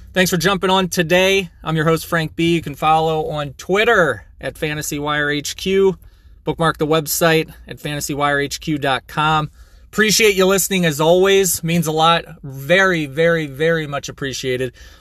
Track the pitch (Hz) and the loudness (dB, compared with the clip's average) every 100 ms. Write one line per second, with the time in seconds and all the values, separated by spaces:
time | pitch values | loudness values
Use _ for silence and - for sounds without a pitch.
0 | - 185 185 175 175 196 190 190 185 185 | -4 0 2 2 0 0 2 2 0 -2
1 | 160 180 190 196 175 - 156 160 160 160 | 0 2 4 0 -2 -10 -4 0 0 0
2 | - 165 156 - 170 170 151 135 156 160 | -2 -4 -4 -2 0 0 -2 -2 2 2
3 | 160 156 156 151 143 - - 196 226 214 | 2 -2 -4 -6 -8 -10 -2 2 4 4
4 | 156 107 - - 135 - 151 151 143 147 | 2 0 -10 -12 -10 -6 -6 -6 -8 -6
5 | 147 147 147 147 139 - 185 190 190 180 | -4 -2 -2 -2 -6 -6 0 2 2 2
6 | - - - - - 147 160 - 151 160 | -10 -20 -20 -10 -8 0 -2 0 0 0
7 | 151 - 170 160 160 - - - 147 147 | 0 0 2 2 -2 -10 -18 -14 -10 -8
8 | - 143 143 143 139 - - 147 139 127 | -6 -2 0 0 -2 -6 -6 -2 -2 -2
9 | - 156 156 156 151 - - - - - | -4 -2 0 0 -2 -10 -20 -20 -8 0
10 | 214 190 214 190 190 196 - 190 170 143 | 2 4 2 4 2 2 0 0 0 2
11 | 160 180 196 196 185 - 165 170 160 156 | 4 4 4 4 2 -2 -2 -2 0 2
12 | 165 170 160 160 139 135 139 185 190 170 | 2 2 -2 -14 -14 -12 0 2 4 0
13 | 143 135 170 165 147 131 160 165 147 143 | -4 0 0 0 -4 -2 -2 0 -4 -8
14 | - - 139 120 135 127 127 - - - | -10 -8 -8 -6 -4 -4 -4 -8 -20 -16